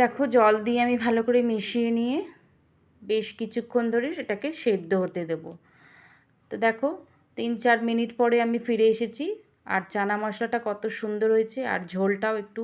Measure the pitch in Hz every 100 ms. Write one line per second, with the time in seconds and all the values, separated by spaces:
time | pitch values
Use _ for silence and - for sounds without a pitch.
0 | 240 247 277 240 214 214 214 240 240 247
1 | 233 226 226 247 240 220 196 240 233 233
2 | 240 294 403 - _ _ _ _ _ _
3 | - 220 202 - 220 233 226 240 233 233
4 | 269 311 - 202 294 320 233 190 165 190
5 | 185 175 165 160 160 170 _ _ - -
6 | - _ _ _ _ 208 226 220 277 370
7 | - _ _ - 233 233 247 233 233 233
8 | 233 - 240 240 233 233 233 220 220 220
9 | 226 - 330 427 _ _ - 190 180 208
10 | 202 208 214 202 226 233 220 208 220 208
11 | 214 208 220 220 220 262 247 185 175 185
12 | 196 196 220 220 202 -